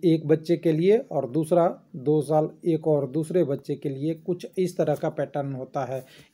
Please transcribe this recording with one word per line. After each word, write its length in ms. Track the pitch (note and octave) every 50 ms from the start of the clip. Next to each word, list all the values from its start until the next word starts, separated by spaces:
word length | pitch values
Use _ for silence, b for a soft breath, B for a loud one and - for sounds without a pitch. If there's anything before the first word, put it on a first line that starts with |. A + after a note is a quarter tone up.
| -
एक 220 | F3 D#3+ D#3 D#3+ D3
बच्चे 300 | D#3+ D#3+ D#3+ - E3+ D#3+
के 140 | E3 E3+
लिए 260 | D#3 D#3 E3+ F#3+ G#3 A#3+
और 320 | C#4 - E3 D3 C3 A#2
दूसरा 520 | A#2+ D#3+ D#3 D#3 F3+ F3 E3 D#3+ - - _ _ -
दो 260 | D#3+ B2 C#3+ D3+ D#3
साल 280 | C3+ C3 D#3+ D#3 D#3 D#3+ - - -
एक 220 | F3 D#3+ D#3 D#3+ D#3+
और 240 | D3+ C#3+ C#3 C3
दूसरे 320 | B2+ D#3+ D#3 D#3+ F3 F#3 F3
बच्चे 320 | C3 C#3 C3+ - - C#3+
के 140 | - - D3+
लिए, 240 | C#3 C3 C#3 D#3+ E3
कुछ 340 | D#3+ - - F3+ F3+ - - - -
इस 200 | F#3 F3+ F#3 -
तरह 180 | E3 D3+ D3
का 140 | C3+ - D#3+
पैटर्न 440 | D#3 - C#3+ C#3 - D3 C#3+ C#3 C#3
होता 320 | B2+ C3+ C3 - C#3+ C3
है, 200 | A#2+ C3 C3 B2+ b b b b b